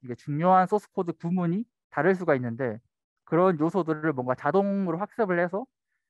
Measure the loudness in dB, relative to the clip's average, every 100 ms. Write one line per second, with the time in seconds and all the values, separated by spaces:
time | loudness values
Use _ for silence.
0 | -12 -10 -6 0 4 4 4 -2 -4 -6
1 | -6 -6 -4 -2 0 -2 -6 _ _ 0
2 | 2 2 0 0 -2 -4 -6 -6 -14 _
3 | _ _ _ 4 4 4 0 0 -2 -2
4 | -2 -2 -4 -2 0 0 0 -2 -2 -4
5 | -6 -4 -2 0 -2 -4 -10 _ _ _